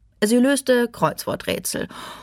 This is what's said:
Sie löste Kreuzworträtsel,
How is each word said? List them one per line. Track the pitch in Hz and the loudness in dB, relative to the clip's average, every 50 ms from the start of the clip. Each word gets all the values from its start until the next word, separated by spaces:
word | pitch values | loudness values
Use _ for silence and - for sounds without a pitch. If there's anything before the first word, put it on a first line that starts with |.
| _ _ _ - 214 | _ _ _ -2 0
Sie | 208 240 | 2 4
löste | 247 247 277 285 269 - - 254 240 240 | 4 4 4 2 2 2 2 2 2 2
Kreuzworträtsel, | 233 - - 165 151 - - - - 202 - - - - - - - - - - - - - - - - - | 0 -2 0 0 0 0 -2 -6 -6 -6 -4 -2 -4 -4 -4 -4 -6 -4 -4 -6 -6 -8 -12 -16 -16 -16 -16